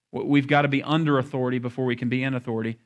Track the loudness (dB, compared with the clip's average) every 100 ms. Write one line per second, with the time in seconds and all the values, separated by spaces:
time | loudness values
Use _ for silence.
0 | _ -8 2 2 4 4 4 0 0 0
1 | 2 2 0 -2 -2 -2 -4 -4 -2 -2
2 | -2 -2 -2 -4 -4 -4 -4 -8